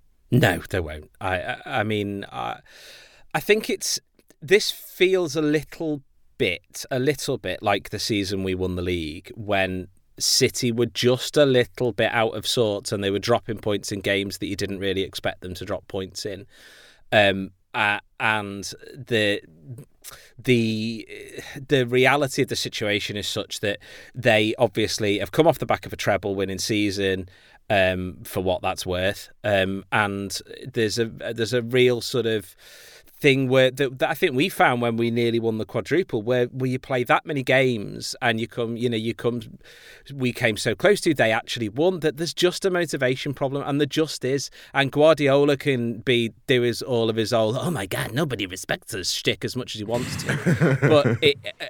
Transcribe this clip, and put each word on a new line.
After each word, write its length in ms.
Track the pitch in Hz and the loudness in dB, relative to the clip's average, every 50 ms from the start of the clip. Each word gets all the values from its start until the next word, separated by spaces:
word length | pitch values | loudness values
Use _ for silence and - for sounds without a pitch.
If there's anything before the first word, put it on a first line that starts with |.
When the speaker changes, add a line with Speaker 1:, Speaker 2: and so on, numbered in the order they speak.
| _ _ _ _ _ - | _ _ _ _ _ 0
Speaker 1:
No, 260 | 127 - - 101 85 85 - - | 2 4 4 4 2 0 -4 -4
they 100 | - 92 | -4 -4
won't. 280 | 82 76 78 76 78 - _ - | -4 -6 -8 -12 -14 -18 _ -8
I, 200 | 101 92 92 90 | -4 -2 -2 -2
I, 160 | 69 - 123 - - | -2 -4 -8 -8 -8
I 160 | 147 139 117 104 | -4 -2 -2 0
mean, 400 | 107 107 104 101 101 101 98 107 - | 0 -2 -2 -2 -4 -6 -8 -10 -10
I, 260 | - - 60 60 57 - - - - - - - - - - - _ - - - | -10 -8 -8 -8 -8 -10 -14 -20 -20 -20 -20 -20 -20 -20 -20 -20 _ -20 -12 -8
I 60 | - 156 | -8 -2
think 320 | - - 208 214 - - | 2 2 2 2 0 -2
it's, 300 | 202 - - - - - - _ _ _ _ _ _ _ | -4 -4 -4 -4 -6 -6 -8 _ _ _ _ _ _ _
this 300 | 151 131 190 214 - - | 0 2 4 4 4 0
feels 640 | - - - - - - 185 185 185 185 175 147 127 | -6 -8 -12 -8 0 2 2 4 4 2 0 0 -2
a 60 | 160 | 0
little 600 | 151 147 151 151 139 - - - 165 156 151 143 - _ _ _ _ _ _ | 0 2 0 0 -2 -6 -10 -8 -6 -4 -6 -6 -8 _ _ _ _ _ _
bit, 480 | - 120 95 82 - _ _ - - - - | -2 0 0 0 -2 _ _ -14 -12 -8 -4
a 80 | 139 123 | -4 -2
little 400 | 131 151 143 - - - 131 104 | 0 0 -2 -2 -2 -4 -4 -4
bit 240 | - 92 90 - | -4 -6 -6 -2
like 280 | - 104 101 101 - - | 0 0 0 0 -2 -6
the 80 | - 101 | -8 -6
season 420 | - - 110 101 98 95 101 95 | -2 -2 0 0 0 -2 -2 -2
we 140 | 95 95 92 | -2 -2 -2
won 180 | 90 92 92 90 | -2 -2 -2 -2
the 80 | 90 | -2
league 480 | 90 92 90 85 80 76 78 90 - - - | -2 -2 -2 -2 -2 -4 -8 -10 -14 -16 -16
when 500 | 117 104 104 101 95 95 92 92 92 90 - _ _ _ _ _ - | -10 -4 0 2 2 2 2 -2 -4 -8 -10 _ _ _ _ _ -4
City 520 | - - - - 135 - - - 127 120 | -2 0 2 4 2 2 2 0 -2 0
were 160 | 113 120 120 | 0 0 0
just 500 | 113 - - 117 120 127 127 - - - 151 | -2 0 0 2 2 2 2 -2 0 2 4
a 80 | 147 | 4
little 460 | 135 127 123 120 - - - 127 120 | 6 4 4 2 0 -2 -2 -2 -2
bit 200 | 101 - 113 - | 0 0 0 2
out 220 | - 117 113 110 - | 2 2 0 0 -2
of 100 | 104 - | -4 -4
sorts 460 | - - 127 113 104 101 101 - - | -2 0 2 2 0 0 -4 -4 -6
and 100 | 110 101 | -4 -2
they 80 | 98 98 | 0 0
were 80 | 98 101 | -2 0
dropping 400 | 98 117 120 110 - - 107 98 | 0 0 0 0 0 -4 -8 -4
points 320 | - 107 104 98 - - | -2 -2 -2 -2 -2 -6
in 100 | 104 98 | -6 -4
games 360 | - 101 98 98 98 98 92 - | 0 0 0 0 0 -4 -6 -8
that 80 | - | -8
you 100 | 87 101 | -6 -6
didn't 220 | 95 101 98 98 90 | -6 -6 -6 -6 -4
really 220 | 98 98 92 95 | -2 -2 -2 -2
expect 380 | 92 - - - - 98 - - | -2 -4 -6 -6 -6 -6 -6 -8
them 140 | - 92 90 | -10 -12 -10
to 100 | - 95 | -10 -8
drop 240 | 101 98 90 - - | -8 -8 -8 -8 -8
points 360 | - 95 95 90 95 - - | -8 -8 -8 -8 -10 -10 -10
in. 200 | 104 95 95 - - _ - - - - - - - _ _ - - | -10 -10 -12 -14 -18 _ -20 -20 -20 -20 -20 -20 -20 _ _ -2 4
Um, 400 | 117 110 101 98 95 98 95 95 - _ _ _ - | 6 6 6 6 4 0 -2 -8 -10 _ _ _ -2
uh, 260 | 120 107 104 104 98 - _ _ - | 0 0 0 0 -2 -6 _ _ -2
and 460 | 127 110 107 107 104 98 101 101 92 - - - - - - | 0 0 0 0 -2 -6 -8 -10 -10 -12 -14 -14 -18 -18 -18
the, 460 | 139 120 - 120 107 107 101 104 - - - - - - 135 117 - - _ _ _ - - - - - - _ - | -14 -6 -2 0 2 2 2 2 0 -4 -12 -20 -20 -20 -18 -18 -18 -18 _ _ _ -20 -20 -20 -20 -20 -20 _ -4
the, 680 | - 131 123 117 113 110 110 107 110 117 113 110 - - 101 107 - - - - - - - 143 135 - | 0 2 4 4 2 0 -2 -2 -4 -6 -6 -8 -12 -14 -16 -18 -16 -16 -14 -16 -14 -14 -14 -12 -4 0
the 180 | 147 131 123 | 2 2 2
reality 560 | 117 127 127 127 131 139 147 143 131 - 147 | 2 4 4 4 4 4 2 2 0 0 -2
of 60 | 127 - | -2 -2
the 80 | 113 | -2
situation 600 | - - - - - 110 104 104 104 - - 104 | -4 -6 -6 -6 -4 -2 0 0 0 -2 -4 -6
is 120 | 101 95 - | -6 -6 -6
such 320 | - 110 - - - - | -4 -6 -6 -6 -6 -4
that 180 | - 101 101 - - - - - - - - | -4 -4 -4 -4 -8 -18 -20 -20 -20 -16 -8
they 400 | 127 - 123 110 107 110 110 110 - | -2 2 4 4 4 4 2 2 0
obviously 600 | 123 104 - 117 107 98 - - 110 101 104 95 | 0 0 2 0 -2 -2 -2 0 0 0 0 0
have 140 | 98 - | -2 0
come 140 | - 160 156 | 2 4 4
off 120 | 170 135 - | 4 4 2
the 80 | 127 | 0
back 200 | 117 110 - - | -2 -2 -2 -4
of 60 | - | -6
a 40 | - | -8
treble 380 | - - 117 101 92 - 101 95 | -4 0 0 0 0 0 -2 -2
winning 240 | 98 95 95 95 90 | -2 -2 -2 -4 -4
season, 680 | - - 110 104 104 101 95 101 98 95 95 95 92 92 - _ _ _ - _ _ - | -2 0 0 2 2 0 0 0 0 0 0 -2 -4 -8 -14 _ _ _ -20 _ _ 2
um, 500 | 107 95 92 92 92 92 92 92 - - 110 | 4 4 4 4 2 0 -4 -6 -8 -12 -12
for 180 | - - 101 | -8 -4 -2
what 200 | 90 92 90 87 | 0 0 0 0
that's 220 | - 92 92 - - | -2 -4 -4 -4 -4
worth. 460 | 92 90 90 92 101 98 - - - - _ - | -4 -2 0 0 -2 -2 -4 -10 -18 -14 _ -2
Um, 400 | 107 101 95 95 95 98 95 - - | 2 2 2 2 2 -2 -4 -6 -2
and 440 | 135 113 104 101 98 101 98 95 - - - - - - - 131 | 0 0 0 0 -2 -4 -6 -6 -8 -10 -12 -14 -16 -16 -14 -8
there's 260 | - 117 110 104 98 117 | -4 -2 -2 0 0 -2
a, 60 | 117 | -4
there's 460 | 113 113 - - 117 117 117 113 101 | -4 -6 -8 -10 -8 -4 -4 -2 -2
a 100 | 123 123 | -2 -2
real 380 | 113 117 131 127 123 123 123 113 | -2 2 4 6 6 6 4 2
sort 260 | - - - 123 110 | -2 -4 -2 -2 0
of 300 | 113 110 104 - - - _ - - - - - - - - - - - - | 0 0 -2 -4 -6 -16 _ -20 -20 -20 -20 -20 -20 -20 -20 -20 -20 -4 2
thing 280 | - 143 131 139 135 127 | 4 4 4 4 4 4
where 220 | 131 131 131 131 | 6 6 6 4
that, 280 | 131 143 143 123 131 131 | 4 0 -2 -2 -2 -2
that 100 | 160 156 | -2 -2
I 40 | 160 | 0
think 200 | - 185 170 127 | 0 0 0 2
we 140 | 131 151 147 | 2 0 2
found 320 | - - 180 151 123 120 | 2 4 4 4 4 2
when 140 | 120 120 113 | 2 0 2
we 140 | 113 117 117 | 2 0 0
nearly 280 | 117 120 117 117 113 117 | 2 2 2 2 2 0
won 200 | 113 113 110 110 | 0 0 -2 -2
the 60 | 104 | -4
quadruple, 540 | - - 117 98 - 135 175 190 - 131 113 | -4 -4 -4 -2 0 0 0 0 0 -2 -4
where, 240 | 104 120 127 123 123 | 0 0 2 2 2
where 220 | 123 127 131 131 127 | 0 -2 -4 -4 -2
you 100 | 127 127 | -4 -4
play 240 | - - 135 123 120 | -4 -4 -2 -2 2
that 200 | - 151 165 - | 2 2 2 2
many 180 | 165 151 139 127 | -2 -4 -2 0
games 720 | - 127 135 135 131 120 104 101 101 104 113 - - - - | 2 4 4 4 4 2 -2 -4 -8 -10 -10 -10 -10 -8 -2
and 180 | 131 120 113 113 | -2 0 0 0
you 80 | 113 - | -2 -6
come, 280 | - 123 117 113 120 | -6 -6 -6 -4 -4
you 120 | 113 123 120 | -2 -2 -2
know, 80 | 117 | -2
you 180 | 110 110 117 113 | -2 -2 -4 -4
come, 280 | - - 120 120 120 113 - - - - - - - - - - - - - | -2 -2 -2 -2 -4 -6 -12 -16 -20 -20 -20 -20 -20 -20 -20 -20 -20 -20 -14
we 200 | 139 139 127 123 | -6 -4 -2 -2
came 240 | 113 - 127 113 104 | -2 0 0 0 0
so 180 | - - 123 104 | 0 -2 -2 0
close 260 | - - 196 208 - | 4 4 4 4 4
to, 120 | - 175 139 | 2 0 2
they 160 | 127 117 110 | 4 4 2
actually 380 | 110 120 - - - 120 113 101 | 2 0 -2 -4 -6 -6 -6 -4
won, 320 | 101 135 160 185 185 160 | -2 0 0 0 0 0
that 160 | 156 151 117 | -2 -2 -2
there's 180 | 147 170 143 - | -4 -6 -6 -2
just 300 | - 175 180 - - - | 0 0 0 0 0 -2
a 60 | 196 | 0
motivation 640 | 180 175 175 - - 139 131 127 135 - - 147 135 | 0 0 -2 -2 -2 0 0 0 0 0 -4 -6 -4
problem, 280 | - 143 131 139 139 - | -2 -2 -2 -2 -4 -4
and 140 | 147 143 147 | -2 0 0
there 80 | 147 | 0
just 380 | 135 - 151 160 147 - - - | 2 2 0 0 -2 -2 -4 -2
is. 260 | 127 139 139 - - - - - - - | -2 -2 -2 -4 -6 -12 -18 -14 -4 0
And 160 | 139 139 131 | 0 0 2
Guardiola 640 | - 143 151 160 156 143 143 135 139 143 143 147 143 | 4 6 8 8 8 6 6 4 6 6 6 4 2
can 420 | 135 - 147 131 120 117 117 110 110 | 2 2 0 0 0 0 -2 -4 -2
be, 340 | - 131 123 120 117 110 - _ _ - | 2 2 4 4 2 0 -4 _ _ 2
do 140 | 131 123 | 2 4
his, 200 | 120 120 113 - | 4 2 0 -2
all 260 | - - 123 117 113 113 | -2 -2 0 2 2 2
of 60 | 110 | 2
his 180 | 113 107 98 | 0 0 2
old, 240 | 117 113 110 110 107 | 2 2 2 2 0
"Oh 140 | - 123 92 | -2 -2 -2
my 160 | 82 98 98 | -4 -4 -4
God, 260 | 92 - - - - | -4 -4 -4 -4 -4
nobody 340 | 110 143 170 139 120 101 101 | -2 -2 -2 -2 -2 -4 -6
respects 480 | 90 - - - - 170 175 - - - | -6 -8 -8 -4 -4 -4 -4 -6 -8 -8
us" 180 | 95 - - | -6 -4 -4
shtick 320 | - - - 127 107 - - | -4 -2 0 -2 -2 -2 -2
as 100 | 92 - | -6 -6
much 220 | 127 123 - - | -6 -8 -8 -8
as 20 | 107 | -8
he 40 | 104 | -4
wants 400 | 107 117 120 123 - - - - | -2 -2 -2 -2 -4 -6 -6 -4
to. 540 | - - 143 - 180 151 - 165 175 143 131 | -4 -4 0 2 2 2 4 4 2 2 4
Speaker 2:
<laughs> 0 | |
Speaker 1:
But 380 | 147 147 156 143 143 113 120 - | 4 6 6 6 4 4 2 2
it, 160 | - 143 - - - 101 - - 160 | 4 2 2 2 -4 -14 -12 -12 -10